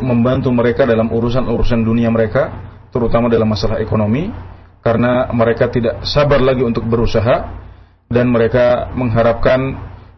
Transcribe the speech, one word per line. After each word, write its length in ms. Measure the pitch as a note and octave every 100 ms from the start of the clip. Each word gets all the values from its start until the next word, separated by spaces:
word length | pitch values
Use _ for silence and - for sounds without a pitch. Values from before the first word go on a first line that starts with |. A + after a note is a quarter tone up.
| C3
membantu 480 | A#2 A#2+ C3 C3
mereka 320 | A#2+ A#2 A#2 C3
dalam 240 | A2 A2+
urusan-urusan 720 | A2+ A#2+ B2+ G#2 A#2 A2 A#2+
dunia 320 | A2+ A#2 A2+
mereka, 400 | A2+ A2 C3 D#3+ - - - -
terutama 360 | B2+ A#2 A#2 A#2+
dalam 200 | A2+ A2
masalah 320 | G#2 A2 A2
ekonomi, 480 | G#2 A2 G#2 B2 G3 - - - - _
karena 480 | A#2 A#2 A#2+ B2 B2+ A#2+
mereka 320 | A2+ A2+ B2
tidak 360 | B2+ A#2 - -
sabar 320 | D3 C#3 C#3
lagi 240 | C3 B2+
untuk 240 | A#2+ A#2 A2
berusaha 640 | A#2 A2 A2+ G#2 E3+ - - - - - _ -
dan 160 | A#2 B2
mereka 580 | A#2 A2+ B2 B2 A#2+ - B2+
mengharapkan 840 | B2 A2+ A#2 A2+ - C3 C3+ - - - -